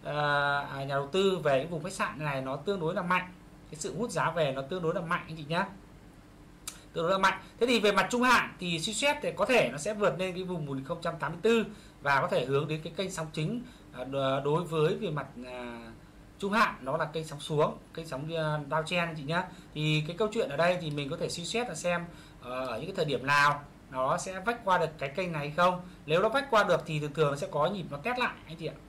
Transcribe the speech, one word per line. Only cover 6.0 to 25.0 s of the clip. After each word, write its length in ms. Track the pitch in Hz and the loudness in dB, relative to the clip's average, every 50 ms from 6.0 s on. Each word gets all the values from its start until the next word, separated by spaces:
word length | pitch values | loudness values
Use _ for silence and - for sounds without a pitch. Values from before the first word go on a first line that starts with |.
| - - - - - - - - - - - - - - - - - - - | -20 -20 -20 -20 -20 -20 -20 -20 -20 -20 -20 -16 -16 -16 -16 -16 -20 -10 -4
tương 100 | 165 165 | -2 0
đối 80 | 165 | 2
là 60 | 190 190 | 2 4
mạnh. 220 | 190 190 - - - - - - | 4 2 2 0 -10 -16 -2 0
Thế 80 | 233 254 | 2 4
thì 120 | 247 226 | 4 6
về 120 | 196 208 | 6 6
mặt 160 | 190 196 185 190 | 6 6 2 2
trung 140 | - 240 247 | 2 2 6
hạn 320 | 254 247 214 185 - - - | 6 6 6 4 0 -6 -8
thì 200 | 190 175 170 160 | -4 -4 -2 -2
suy 140 | 160 - 208 | -2 -4 -2
xét 240 | - 277 285 294 294 | 0 2 2 2 2
thì 100 | - 180 - | -2 -4 0
có 100 | - 196 | 0 2
thể 240 | 208 262 233 156 120 | 4 6 4 4 4
nó 60 | 120 147 | 0 -2
sẽ 160 | - 202 220 | -4 -4 -2
vượt 260 | 208 208 180 151 165 | 2 2 2 2 2
lên 140 | 185 185 175 | -2 -2 -2
cái 100 | 180 185 | -4 -4
vùng 220 | 175 185 170 151 | -4 -4 -4 -4
một 80 | 139 139 | -4 -4
nghìn 120 | 135 135 | -6 -4
không 160 | - 170 165 | -6 -8 -4
trăm 120 | - 170 160 156 | -4 -6 -4 -2
tám 120 | 147 143 | -4 -6
mươi 80 | 170 170 | -6 0
tư 240 | - 220 233 226 208 - - - - - - - | 4 4 4 4 2 0 -6 -14 -18 -20 -20 -6
và 200 | - 143 139 135 | 0 2 2 2
có 60 | 175 175 | 2 2
thể 180 | 202 170 127 | 2 0 2
hướng 220 | 131 139 139 151 151 | 2 2 2 2 0
đến 140 | 156 156 156 | -4 -4 -6
cái 100 | 170 156 | -8 -4
kênh 160 | - 196 185 | -4 -4 -4
sóng 160 | 180 - 160 156 - | -4 -6 -8 -6 -4
chính, 280 | 165 156 175 226 240 247 - - - - - - | -2 -2 -2 -2 -4 -6 -10 -16 -20 -20 -18 -10
à, 100 | 127 127 | -10 -8
đ-, 400 | 131 135 139 135 135 135 139 139 | -4 -2 0 2 2 2 2 2
đối 200 | 143 151 165 175 | 2 2 2 0
với 320 | 151 160 160 151 165 202 | 0 0 2 2 2 2
về 140 | 220 226 185 | 0 -2 -4
mặt, 180 | 151 147 131 - - 120 123 | -4 -4 -6 -8 -12 -14 -12
à, 460 | 127 123 123 123 120 120 117 117 113 110 - - - - - - - - - | -10 -10 -10 -10 -10 -10 -12 -14 -16 -16 -18 -20 -20 -20 -20 -20 -20 -14 -8
trung 120 | - 202 | -4 0
hạn 240 | 202 226 220 - - - | 4 4 4 2 0 -6
nó 160 | 127 131 143 165 | -6 -4 0 0
là 80 | 160 | 0
kênh 220 | 151 156 165 156 156 | -2 -2 -6 -6 -6
sóng 120 | 147 147 | -10 -12
xuống, 380 | - - 160 143 156 196 226 - - - - | -6 -2 2 4 4 4 2 -4 -14 -14 -12
kênh 140 | - 165 156 | -12 -10 -8
sóng, 220 | 139 131 143 160 165 160 | -8 -8 -6 -4 -2 -2
à, 220 | 156 151 151 151 147 139 | 0 0 0 -2 -2 -2
downtrend 380 | 156 160 156 156 180 175 170 165 | -2 -2 0 0 0 0 0 -2
anh 80 | 156 156 | -4 -6
chị 60 | 139 | -4
nhá. 200 | 143 160 175 180 - - - - - - | -2 -2 -2 -2 -4 -10 -16 -18 -12 -6
Thì 300 | 147 151 156 151 151 151 156 | -2 2 2 2 2 2 -2
cái 80 | 170 - | 0 0
câu 100 | 220 214 220 | 0 0 2
chuyện 160 | 233 214 - | 0 0 0
ở 80 | 143 143 | 2 2
đây 200 | 165 175 185 175 | 4 4 2 2
thì 100 | 170 151 | 0 -4
mình 180 | 143 147 143 135 | -4 -2 -4 -4
có 80 | 160 - | -4 -4
thể 120 | 175 - | -4 -4
suy 160 | - - 170 | -4 -6 -6
xét 220 | 175 - 226 240 208 | -2 -2 -2 -2 -2
là 80 | 165 | -6
xem, 300 | 156 - 175 180 175 170 - - - - - - - | -4 -2 0 0 0 -2 -6 -12 -16 -18 -20 -20 -16
ờ, 240 | - 120 127 127 131 | -12 -8 -6 -4 -4
ở 120 | 131 117 113 | -4 -4 -4
những 80 | 139 | -6
cái 100 | 180 190 | -6 -2
thời 100 | - 160 | -2 0
điểm 220 | 147 139 135 135 135 | 0 0 -2 2 4
nào 360 | 143 143 143 147 143 143 - - - - - - | 4 6 6 6 4 2 -4 -14 -20 -20 -20 -10
nó 260 | 139 127 131 139 156 175 | -4 -2 0 2 0 0
sẽ 220 | - 190 185 190 | -2 -6 -8 -4
vách 260 | 185 226 240 - - | -4 -4 -4 -2 0
qua 120 | 190 185 175 | 2 2 2
được 120 | 165 151 - | 2 0 -2
cái 120 | - | -4